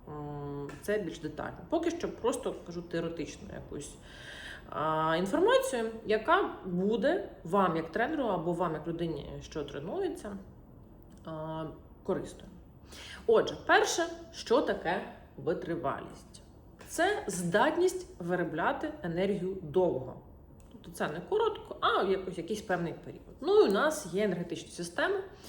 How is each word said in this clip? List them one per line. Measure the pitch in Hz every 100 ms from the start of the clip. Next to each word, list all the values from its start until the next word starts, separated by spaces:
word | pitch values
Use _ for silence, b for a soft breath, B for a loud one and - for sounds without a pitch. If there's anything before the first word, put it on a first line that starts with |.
| -
м, | 147 147 143 143 143 139 143
це | - 208
більш | 165 -
детально. | 151 - - - -
Поки | 330 339
що | - 185 -
просто | 233 - 190 - -
кажу | 170
теоретичну | - 170 165 - - - 196
якусь, | - - 147 - - B B B B B B -
а, | - 156 156 160 165
інформацію, | 196 320 415 508 523 240 226 220 190
яка | 214 311 370 339 - 185
буде | 175 202 233 277 381 - -
вам | 165 196 180 160
як | 160
тренеру | 214 262 311
або | 233 175 165
вам | 175 170
як | 151 165
людині, | 156 170 143 160 143
що | - 160
тренується, | 147 143 165 349 370 - 208 196 - - - - - - - - 160
а, | 156 160 160 156 - - -
корисною. | - 156 - - - - - - B B B B -
Отже, | 220 - - -
перше, | 381 415 - 339 - -
що | - - 254
таке | 233 196 170 196 - - - -
витривалість? | 135 170 - 165 139 110 - - - - - - - - -
Це | - 370 415 214
здатність | 175 170 208 285 330 370 - - -
виробляти | 170 180 - 156 220 285 302 -
енергію | 175 165 196 175 185 196
довго. | 151 180 170 127 123 - - - - - -
Тобто | 220 170 -
це | 165
не | 151 -
коротко, | 427 453 - - -
а | 440 415
якось, | 196 185 180 175
якийсь | 160 214
певний | - 175 165
період. | - 123 98 - -
Ну | 302 427
і | 285
у |
нас | 202 302 302 170
є | 185
енергетичні | 208 170 170 160 -
системи, | - 170 - 349 392 - B